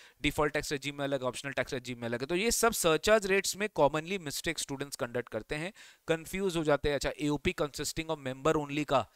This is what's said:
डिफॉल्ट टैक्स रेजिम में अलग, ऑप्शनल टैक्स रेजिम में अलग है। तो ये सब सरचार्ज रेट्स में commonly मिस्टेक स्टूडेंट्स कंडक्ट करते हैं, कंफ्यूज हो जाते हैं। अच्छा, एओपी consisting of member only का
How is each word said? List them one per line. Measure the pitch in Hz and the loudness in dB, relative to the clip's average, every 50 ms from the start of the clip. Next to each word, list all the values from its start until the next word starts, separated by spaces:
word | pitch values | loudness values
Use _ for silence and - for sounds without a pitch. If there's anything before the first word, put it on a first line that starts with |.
| - - - _ | -20 -20 -8 _
डिफॉल्ट | - 147 - - 147 151 - | -2 0 2 2 2 2 2
टैक्स | 151 135 - | 0 -2 -2
रेजिम | 156 139 - 143 143 | -4 -4 -4 -6 -4
में | 143 139 | -4 -2
अलग, | 139 139 131 127 | 0 0 0 0
ऑप्शनल | 127 113 - - 139 | -4 -4 -4 -6 -4
टैक्स | 135 - 127 - 147 | -2 -2 -2 -2 -4
रेजिम | 127 120 123 127 | -6 -6 -8 -8
में | 117 120 | -6 -4
अलग | 117 120 117 | -4 -2 -2
है। | 135 | -2
तो | 135 175 | -2 0
ये | 180 208 233 | 0 2 2
सब | 220 - 226 226 | 4 4 4 4
सरचार्ज | 214 - - 170 156 156 - 208 214 220 196 | 4 4 4 4 4 4 6 6 6 6 6
रेट्स | 190 190 196 190 - - | 4 2 2 2 0 -2
में | 185 208 214 - - | -4 -4 -2 2 4
commonly | 147 135 147 156 160 170 196 196 | 4 4 4 0 -2 -4 -4 -4
मिस्टेक | 165 143 127 - - 170 156 - | -4 -6 -8 -4 -4 -4 -4 -4
स्टूडेंट्स | - - 143 131 143 143 - | -6 -6 -6 -6 -6 -8 -6
कंडक्ट | - 131 120 120 123 120 - | -6 -6 -4 -2 -4 -4 -4
करते | - 110 107 - 151 | -6 -8 -6 -6 -6
हैं, | 151 160 190 - - - - - _ _ | -6 -6 -8 -10 -14 -20 -20 -20 _ _
कंफ्यूज | - 160 165 160 151 - 190 196 196 160 | -2 -2 -2 -2 -6 -4 -2 -2 0 0
हो | 170 156 | 2 4
जाते | 151 147 139 - 151 | 4 4 4 4 0
हैं। | 143 | 0
अच्छा, | 131 - 143 - - | 0 0 -2 -2 -2
एओपी | 151 147 147 139 - 185 180 - | 0 0 0 0 0 0 0 0
consisting | 160 143 - - 147 - - - 160 | -2 -4 -4 -6 -6 -4 -4 -4 -4
of | 160 160 151 135 | -4 -4 -4 -4
member | 131 131 135 135 156 160 | -6 -6 0 2 2 4
only | 156 147 143 143 151 151 | 4 0 0 -2 -2 0
का | - 147 127 101 - _ | 2 2 2 2 0 _